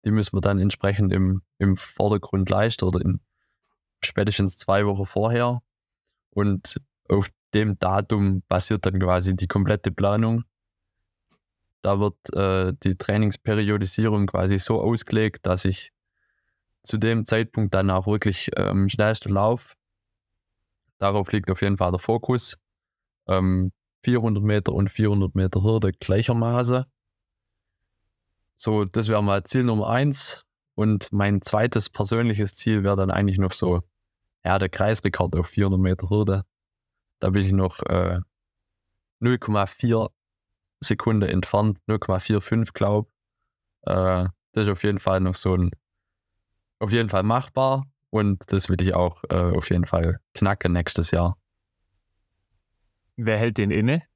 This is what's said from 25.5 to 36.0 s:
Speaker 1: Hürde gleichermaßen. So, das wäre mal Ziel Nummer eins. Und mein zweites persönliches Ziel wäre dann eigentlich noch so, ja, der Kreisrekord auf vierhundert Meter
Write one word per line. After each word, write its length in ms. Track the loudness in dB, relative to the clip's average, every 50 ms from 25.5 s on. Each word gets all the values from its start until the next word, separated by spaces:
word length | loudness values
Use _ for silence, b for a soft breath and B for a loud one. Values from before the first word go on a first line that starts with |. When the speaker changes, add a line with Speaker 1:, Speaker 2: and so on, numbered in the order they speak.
| 0 0 2
Speaker 1:
Hürde 280 | 2 2 2 0 0
gleichermaßen. 960 | -2 _ -2 0 0 0 2 0 0 0 0 0 0 0 0 0 0 -2 -2 _ _ _ _ _ _ _ _ _ _ _ _ _ _ _ _ _ _ _ _ _ _ _ _ _ _ _ _ _ _ _ _ _ _ _
So, 260 | -4 -2 0 0 0
das 220 | 0 -2 -2 0 2
wäre 140 | 0 2
mal 220 | 2 2 0 0 -2
Ziel 200 | -2 -2 0 0
Nummer 260 | 2 0 0 0 0
eins. 540 | 0 0 0 0 0 -2 -2 -4 -4 -8 _ _ _ _ _ _ _
Und 380 | -2 0 2 2 0 -2 -4
mein 320 | -2 0 2 2 2 0 0
zweites 460 | -2 0 0 0 0 0 -2 -4 -4
persönliches 640 | _ -4 -2 -2 0 0 0 0 0 -2 -2 -4 -4
Ziel 280 | -4 -2 0 0 2 2
wäre 120 | 2 2
dann 160 | 2 0 0
eigentlich 260 | 0 0 0 2 2 2
noch 140 | 0 0
so, 320 | 0 -2 0 0 0 0 -2 _ _ _ _ _ _ _ _ _ _ _ _
ja, 140 | 0 0 0
der 120 | 0 -2
Kreisrekord 680 | -2 0 0 0 0 0 -2 -4 -2 0 -2 0 0
auf 120 | -2 -2 -2
vierhundert 340 | -2 -2 0 2 2 2
Meter 280 | 2 0 0 -2